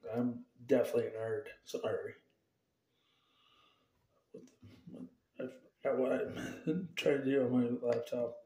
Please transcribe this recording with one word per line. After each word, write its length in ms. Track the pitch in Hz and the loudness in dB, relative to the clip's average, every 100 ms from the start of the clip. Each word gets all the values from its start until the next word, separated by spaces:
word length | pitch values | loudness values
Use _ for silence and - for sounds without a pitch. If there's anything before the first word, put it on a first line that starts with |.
| - 120 | -4 0
I'm 300 | 123 117 - _ 120 | 0 -2 -12 _ 2
definitely 420 | 127 117 120 110 | 4 4 2 0
a 40 | |
nerd. 320 | 110 113 107 - - - | -4 -4 -4 -6 -16 -10
Sorry. 480 | - - - - - _ _ _ _ _ _ _ _ _ _ _ _ _ _ _ _ _ _ _ _ _ | -6 -2 -2 -4 -12 _ _ _ _ _ _ _ _ _ _ _ _ _ _ _ _ _ _ _ _ _
What 140 | - - | -20 -20
the, 60 | _ - - - | _ -20 -20 -18
what, 120 | - - _ _ - | -16 -16 _ _ -8
I 40 | 127 - - _ | -8 -8 -20 _
forgot 160 | 143 127 | 0 2
what 140 | 131 | 2
I'm 760 | 127 107 - - - - 175 196 | 2 0 -6 -8 -6 -2 -2 -2
<laughs> 40 | - | 0
trying 240 | 156 139 | 2 4
to 60 | 135 | 4
do 180 | 139 | 4
on 80 | 123 | 4
my 360 | 123 120 120 120 | 4 4 2 2
laptop. 500 | 117 - 123 117 - | 0 0 -2 -2 -4